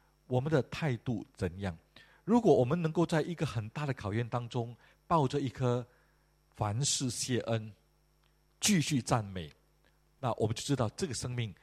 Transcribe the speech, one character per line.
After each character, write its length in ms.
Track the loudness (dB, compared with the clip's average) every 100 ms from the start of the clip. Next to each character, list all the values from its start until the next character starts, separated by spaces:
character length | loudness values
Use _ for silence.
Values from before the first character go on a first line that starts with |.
| _ _ -2
我 140 | -2
们 100 | 2
的 120 | 0
态 320 | 0 -4 -2 -2
度 260 | -2 -4 -6
怎 260 | -4 -4 -4
样。 160 | -6 -8 _ -20 -20 _
如 160 | 0 4
果 140 | 6
我 100 | 6
们 160 | 6 2
能 100 | 0
够 140 | 2
在 160 | 2 2
一 120 | 0
个 100 | -2
很 240 | -4 -4 -6
大 140 | -6 -6
的 60 |
考 200 | -4 -2
验 140 | -2 -2
当 220 | -4 -4
中， 260 | -4 -6 -10 _ _ _
抱 220 | 2 4
着 120 | 0
一 80 | -2
颗 360 | -2 0 0 -2 _ _ _ _ _ _ -4
凡 260 | -2 0
事 280 | -2 0 -2
谢 300 | -4 -2 -2
恩， 300 | 0 -2 -4 -14 _ _ _ _ _ _ _ _
继 200 | 2 4
续 220 | 4 0
赞 200 | 2 0
美， 300 | 0 -8 -10 -14 _ _ _ _ _ _
那 140 | -4
我 120 | 0 0
们 100 | -2
就 60 |
知 120 | -2
道 140 | 0 0
这 160 | -2 -4
个 60 |
生 180 | -4 -6
命 240 | -4 -4 -8